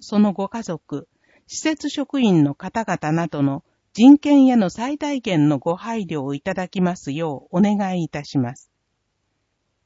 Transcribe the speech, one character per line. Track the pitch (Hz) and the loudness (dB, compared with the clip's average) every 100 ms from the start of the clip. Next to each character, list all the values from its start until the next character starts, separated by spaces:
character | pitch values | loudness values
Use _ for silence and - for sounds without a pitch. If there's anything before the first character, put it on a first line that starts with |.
そ | - 208 | -4 2
の | 208 | 2
ご | 190 196 | 0 -6
家 | 226 | -8
族、 | 220 165 - 143 - _ _ _ _ | -10 -10 -10 -12 -12 _ _ _ _
施 | - | -8
設 | 311 311 294 | -6 -4 -6
職 | 294 269 277 | -6 -6 0
員 | 233 175 | 4 4
の | 143 | 4
方 | 143 185 226 220 | -2 -8 -8 -6
々 | 175 151 165 | -4 -2 -2
な | 170 | -4
ど | 156 | -2
の | 139 139 - _ _ | -2 -4 -10 _ _
人 | - 240 285 | 4 8 8
権 | 294 285 262 | 6 4 6
へ | 247 | 4
の | 185 | 0
最 | - 240 294 | -4 -8 -6
大 | 294 277 | -6 -6
限 | 220 175 147 | -2 2 2
の | 143 | 2
ご | 165 180 | -2 -6
配 | 220 226 | -6 -8
慮 | 180 156 | -8 -8
を | 135 | -6
い | 143 | -8
た | - | -6
だ | 190 180 | -8 -6
き | 196 | -2
ま | 180 | -2
す | 175 - | -2 -8
よ | 139 165 131 - | -8 -8 -8 -6
う | 180 | 0
お | |
願 | 202 208 196 185 | 0 0 -2 -4
い | |
い | 160 | -6
た | 151 | -8
し | 147 147 | -6 -4
ま | 120 | -4
す。 | 123 _ _ _ _ _ _ _ _ _ _ _ _ | -6 _ _ _ _ _ _ _ _ _ _ _ _